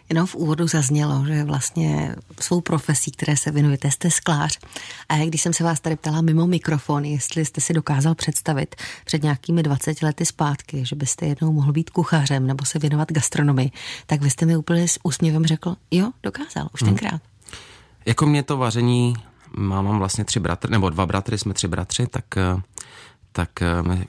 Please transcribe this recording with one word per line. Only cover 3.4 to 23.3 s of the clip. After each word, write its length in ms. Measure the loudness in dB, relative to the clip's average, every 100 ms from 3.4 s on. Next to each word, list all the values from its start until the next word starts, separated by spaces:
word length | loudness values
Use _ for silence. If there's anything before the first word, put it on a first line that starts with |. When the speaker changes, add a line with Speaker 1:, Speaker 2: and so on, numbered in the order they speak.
| 0
Speaker 1:
věnujete, 400 | 2 2 2 0
jste 200 | 0 0
sklář. 480 | 0 0 0 0 -4 -10 -18 -16 -16 -2
A 160 | 0 0
když 160 | 0
jsem 120 | -2
se 100 | 0
vás 160 | 2 0
tady 160 | -2 -4
ptala 260 | -2 2
mimo 260 | 4 4 4
mikrofon, 580 | 2 0 -2 0 -2 0
jestli 400 | -4 -4 -2 -4
jste 160 | -2
si 120 | -2
dokázal 420 | 0 0 2 2 2
představit 600 | -2 -2 -2 -2 -2 -8 -14 -14 -4
před 180 | 0
nějakými 400 | 0 0 0 0
dvaceti 420 | 2 0 -2 -2 -2
lety 200 | 0 -2
zpátky, 600 | 0 -2 -2 -6 -6 -6
že 100 | -4
byste 300 | -4 -2 -2
jednou 260 | 0 2
mohl 200 | 2 2
být 180 | 2 -2
kuchařem 580 | -2 2 2 2 0 0
nebo 180 | -2 -2
se 140 | -2
věnovat 320 | 0 0 0
gastronomii, 600 | 0 0 2 2 4 2 -4 -14 -12 -2
tak 160 | 0
vy 80 | 2
jste 160 | 2 2
mi 120 | 2
úplně 300 | 2 2 2
s 120 | 0
úsměvem 420 | -2 0 0 2 2
řekl: 300 | 0 -2 -8 -2
"Jo, 200 | 0 0 -2
dokázal, 440 | -10 -8 -8 -6 -8
už 80 | 0
Speaker 2:
Hmm. 80 | 2 2
Speaker 1:
tenkrát." 260 | 0 -6 -8 _ -20 -20 -20 -20 -20 _ -2
Speaker 2:
Jako 200 | 2 4
mě 180 | 4
to 140 | 2 0
vaření, 560 | 0 2 4 4 2 0 -6 _ -12 -4
mám, 280 | 0 0 2
mám 140 | 0
vlastně 260 | 0 -2 -2
tři 140 | -2
bratry, 320 | -2 -2 0
nebo 180 | 2 2
dva 160 | 2 0
bratry, 320 | 0 -2 -4
jsme 160 | -4
tři 140 | -4 -4
bratři, 400 | -4 -4 -2 -2
tak, 300 | -4 -6 -2
eh, 240 | 0 0 -4 -14 -18 -20 -20 _ _